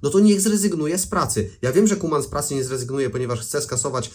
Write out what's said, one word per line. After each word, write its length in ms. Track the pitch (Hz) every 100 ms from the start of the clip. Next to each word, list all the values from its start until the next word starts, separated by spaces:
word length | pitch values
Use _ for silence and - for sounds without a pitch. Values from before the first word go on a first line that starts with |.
no 80 | 143
to 100 | 190
niech 220 | 214 202
zrezygnuje 560 | 214 208 196 165 151 180
z 100 | -
pracy. 420 | 185 147 - 98 -
Ja 100 | 123
wiem, 160 | 147 214
że 80 | 196
Koeman 280 | 156 151
z 40 | -
pracy 280 | 143 143 139
nie 80 |
zrezygnuje, 460 | 127 131 120 135 131
ponieważ 320 | 123 123 120
chce 200 | 117 143
skasować 500 | 147 123 143 127 -